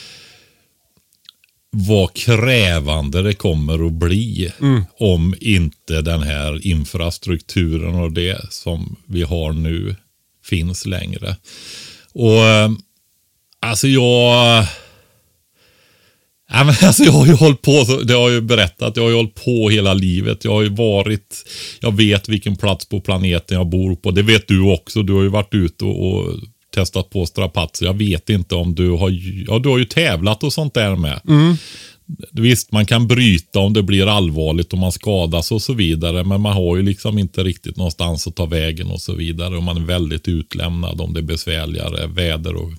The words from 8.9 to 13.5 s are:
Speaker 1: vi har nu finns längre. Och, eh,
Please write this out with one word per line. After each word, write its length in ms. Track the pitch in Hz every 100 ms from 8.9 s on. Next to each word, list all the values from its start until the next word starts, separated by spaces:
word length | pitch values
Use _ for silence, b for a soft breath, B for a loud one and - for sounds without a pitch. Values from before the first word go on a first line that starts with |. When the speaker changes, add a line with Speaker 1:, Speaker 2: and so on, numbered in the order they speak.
| - -
Speaker 1:
vi 180 | 87
har 280 | 78 85 78
nu 420 | 80 80 85 98 98 _ _ _ _ -
finns 400 | 90 85 92 101
längre. 500 | 90 87 - - 95 B B B B B B B
Och, 320 | - 117 110 110
eh, 260 | 107 107 107 - _ _ _ _ _ _